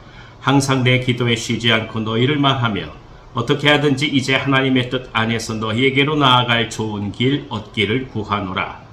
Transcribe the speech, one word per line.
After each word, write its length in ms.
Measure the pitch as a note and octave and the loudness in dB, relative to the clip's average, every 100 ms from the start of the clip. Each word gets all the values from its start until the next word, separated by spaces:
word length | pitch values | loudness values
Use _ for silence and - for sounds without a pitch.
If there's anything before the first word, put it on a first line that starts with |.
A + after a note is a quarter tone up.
| - - - - | -20 -20 -20 -6
항상 440 | - C#3 C3+ C3+ | 2 2 2 2
내 160 | B2+ B2+ | 2 2
기도에 340 | B2+ B2 A#2+ | 2 0 0
쉬지 380 | A#2 - A2+ A#2 | 0 -2 -2 2
않고 280 | A2+ G2+ A2+ | 0 0 -6
너희를 380 | A2 A2+ B2+ D3+ | -2 0 0 2
말하며 440 | C#3 B2+ A#2 G2 D#2+ - - - - | 0 2 0 -2 -6 -14 -20 -20 -10
어떻게 340 | A#2 - C#3+ C#3+ | -6 -2 0 2
하든지 380 | D3 C#3+ C3 C#3 | 2 2 0 0
이제 300 | C#3 A#2+ C3 | 0 0 0
하나님의 520 | C#3 C3+ C3+ C3 B2 | 2 2 2 2 0
뜻 220 | C3 - | -4 -4
안에서 420 | A2+ A2 A#2 - | -2 0 -2 -2
너희에게로 600 | A2 A2 A2 C3+ C3 C#3 | -4 -2 2 2 2 2
나아갈 560 | D3+ C#3 B2 B2 A#2 A2 | 4 4 4 4 0 0
좋은 400 | - A2 G#2 G2+ | -4 -6 -4 -6
길 360 | F#2 B2 C#3+ - | -2 0 0 -4
얻기를 600 | A2 - - G2 B2+ C3 | -10 -8 -2 0 -2 -4
구하노라. 720 | A2 G2+ G2+ F#2+ F#2 F2 - - | -8 -4 -4 -4 -6 -6 -10 -18